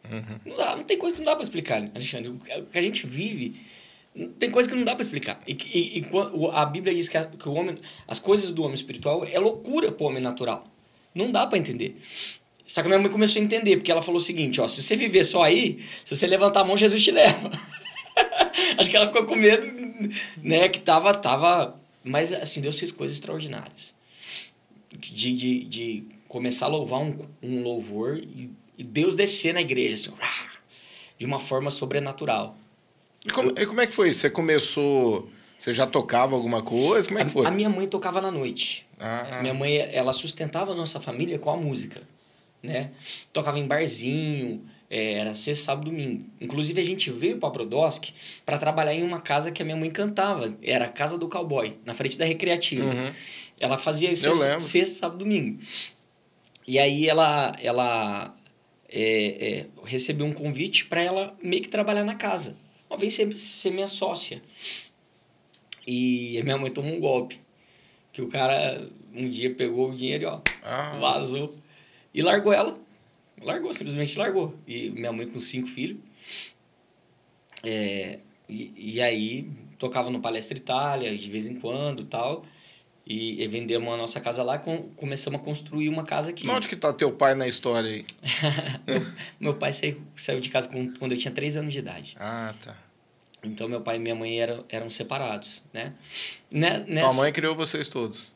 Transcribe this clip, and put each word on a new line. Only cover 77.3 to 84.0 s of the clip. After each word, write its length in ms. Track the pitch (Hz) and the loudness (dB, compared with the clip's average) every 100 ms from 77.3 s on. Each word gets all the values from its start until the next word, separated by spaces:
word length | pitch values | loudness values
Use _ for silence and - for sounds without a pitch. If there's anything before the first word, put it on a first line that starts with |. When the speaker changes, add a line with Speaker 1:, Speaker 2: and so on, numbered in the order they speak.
| _ _ - | _ _ -12
Speaker 2:
É, 560 | 113 110 104 98 92 104 - _ _ | -6 -2 -2 -4 -6 -10 -18 _ _
e, 240 | 107 104 - 107 113 | -12 -12 -12 -8 0
e 60 | |
aí 480 | 123 110 107 127 143 - - - | 2 2 -2 -6 -10 -14 -16 -8
tocava 320 | 127 127 123 | -4 -2 -2
no 100 | 123 | -2
Palestra 360 | 117 113 107 135 | -4 -6 -6 -10
Itália, 580 | 123 131 143 139 117 104 | -2 -2 0 -2 -4 -6
de 140 | 101 | -8
vez 180 | 107 107 | -8 -8
em 80 | 123 | -8
quando 480 | 117 127 147 139 | -6 -4 -4 -6
e 20 | 147 | -8
tal. 400 | 117 120 160 - _ - - _ _ - | -4 -4 -6 -10 _ -20 -20 _ _ -10
E, 320 | 110 113 107 | -6 -6 -4
e 60 | 110 | -4
vendemos 440 | 113 117 117 120 | -4 -2 -2 -2
a 60 | |
nossa 220 | 117 | -4